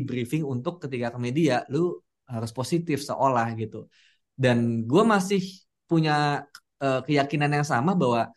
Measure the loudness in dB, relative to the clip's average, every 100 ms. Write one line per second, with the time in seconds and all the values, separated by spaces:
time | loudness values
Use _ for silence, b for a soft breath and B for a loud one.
0 | -2 -4 -2 -4 -4 -4 -6 -8 -8 -6
1 | -6 -4 -4 2 2 2 0 -2 -2 -4
2 | _ _ -12 -8 -6 -6 -2 -2 0 -4
3 | -4 -2 0 2 0 -4 -8 -10 -16 _
4 | _ _ _ 0 2 2 2 -2 2 4
5 | 4 4 2 -2 -2 -10 _ _ 0 2
6 | 2 2 0 -2 -8 -20 _ -4 -2 0
7 | 2 2 2 0 0 0 0 0 2 2
8 | 2 2 0